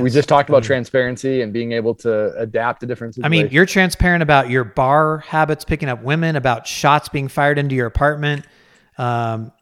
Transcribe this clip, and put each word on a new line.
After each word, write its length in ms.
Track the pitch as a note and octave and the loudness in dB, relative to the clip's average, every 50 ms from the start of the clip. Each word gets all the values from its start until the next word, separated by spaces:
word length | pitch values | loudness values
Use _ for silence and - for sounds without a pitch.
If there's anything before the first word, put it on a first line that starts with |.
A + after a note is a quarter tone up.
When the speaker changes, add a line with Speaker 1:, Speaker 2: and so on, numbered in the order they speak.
| B2 | -2
Speaker 1:
yes. 100 | B2+ A#2 | 2 2
Speaker 2:
just 140 | D3 C#3 - | 2 2 4
talked 220 | D3+ C#3+ C#3 - | 4 2 4 4
about 80 | D3 C3 | 2 2
Speaker 1:
I 20 | |
mean, 60 | A2+ A2 | 2 2
Speaker 2:
transparency 720 | C3+ B2+ A#2 - - C3 B2+ B2 B2+ - - C3+ C3 B2+ | -2 -2 -2 -2 0 0 0 0 -4 -6 -4 -2 -2 -2
and 120 | A#2 G#2+ G2+ | -2 -2 -4
being 180 | A#2 A#2 A#2 | -6 -4 -4
able 240 | A#2 A#2 A2 A#2 A2+ | -4 -2 -2 -2 -4
to 380 | - - A#2 A2 G#2+ G#2+ G2 - - | -2 -2 -2 0 0 0 -2 -4 -4
adapt 440 | A#2 A2 G#2+ A2+ A#2 B2 B2 - | -8 -4 -4 -2 -2 -2 -4 -4
to 40 | B2+ | -6
different 300 | B2+ B2 - A#2 A#2 G#2+ B2+ A#2+ | -8 -8 -8 -10 -14 -12 -6 -4
Speaker 1:
I 60 | D3 | 0
mean, 80 | E3 D#3+ C3 | 0 2 0
Speaker 2:
situations. 100 | - C3 | 2 4
Speaker 1:
you're 120 | D#3 F#3+ | 2 2
transparent 560 | F#3 - F#3+ F#3 F3+ - - F3+ F3+ F3 E3+ | 4 4 2 2 2 2 0 0 2 2 2
about 280 | D#3+ D3 D3 C#3 B2+ B2 | 2 4 4 2 2 2
your 160 | B2 C3 B2 | 0 0 -2
bar 540 | G#2 - - C3 C3 C#3+ D3+ D#3 D#3 D#3 D3+ | -2 -2 -2 0 2 4 2 2 2 -2 -4
habits, 440 | - - - D#3 D#3 D3 D#3 D3 - | -8 -4 0 0 0 0 0 -6 -4
picking 240 | - E3 D3+ D#3+ C#3 | -6 -4 -4 -2 -6
up 160 | B2 A2 A2+ | -6 -6 -4
women, 320 | B2+ D3+ E3 E3 E3 D#3 | -2 -2 0 0 0 -2
about 320 | C#3+ B2 C3 A#2+ A2+ - - | 0 0 0 0 -2 -4 -10
shots 400 | - - - C#3+ C#3+ D3 - - | -10 0 2 4 4 4 2 -2
being 220 | - D3 C3+ C3 | -6 -6 -6 -4
fired 280 | - D3+ C#3+ C#3+ D3 C#3+ | -2 0 2 2 2 2
into 160 | C#3+ C#3 C3+ | 0 -2 0
your 120 | B2+ A#2+ A2+ | -2 -2 -2
apartment, 560 | - - C#3 D3 D3+ D3 D3 D3 C#3+ C#3 - _ _ _ _ _ _ _ _ _ _ - | 0 2 2 2 0 0 -2 -2 -4 -4 -6 _ _ _ _ _ _ _ _ _ _ -6
um, 560 | B2+ A#2+ A#2+ A#2 A#2 A2+ A2+ A2+ A2+ A2+ _ _ | -4 -2 -2 -2 -2 -2 -4 -6 -8 -12 _ _